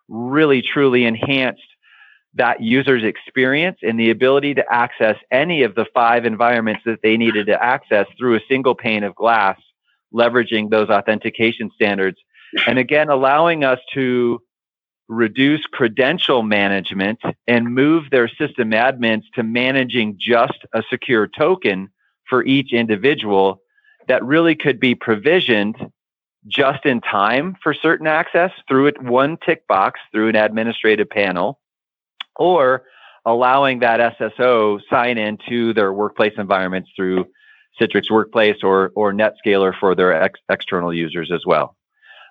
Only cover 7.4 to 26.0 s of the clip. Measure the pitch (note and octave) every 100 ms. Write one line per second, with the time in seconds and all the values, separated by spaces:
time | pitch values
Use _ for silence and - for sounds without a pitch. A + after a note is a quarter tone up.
7.4 | G#2 F#2+ A#2+ C#3 - G#2+ G2 - B2 A2+
8.4 | - C3+ C3 A#2 A#2 G#2+ G2+ - A2 A2+
9.4 | G2 F#2+ _ _ _ _ _ A2+ A#2 B2
10.4 | A2+ A2 G#2+ A2 G#2 G2+ G#2 G#2+ A2+ -
11.4 | A2+ A2+ G#2+ - G#2 G2 F#2+ F#2 _ _
12.4 | - - - B2+ B2 D3 D3+ C3+ C3+ D3
13.4 | E3+ D#3+ C3+ B2+ - C#3 B2+ B2 A#2+ A#2+
14.4 | _ _ _ _ _ _ - A2+ A#2 B2+
15.4 | C#3 D#3 - - A2+ G#2 C3 F3 - C3
16.4 | A2 G#2 G2 G2 F2 F#2+ G2 A2+ - -
17.4 | - A#2+ A#2+ B2 D3 E3 C#3+ C3+ A#2 -
18.4 | D3 - A2 A2 B2+ B2+ A#2 A2 - -
19.4 | A2 A#2+ B2+ C3+ B2+ A#2+ G#2+ G2 - A#2+
20.4 | C3 - - A2+ - B2 - A#2 G2+ -
21.4 | D3+ F#3 A#2 F#2+ G2 _ _ _ - B2+
22.4 | C3 C#3 C3+ A#2+ A2+ G#2 B2+ D3+ G#2+ G2
23.4 | F#2+ F#2 _ _ _ _ - B2+ A#2 D#3
24.4 | E3 D#3 D3 A#2 C3 A2+ - G#2+ A#2 F3+
25.4 | D#3+ A2 G2+ A2+ - _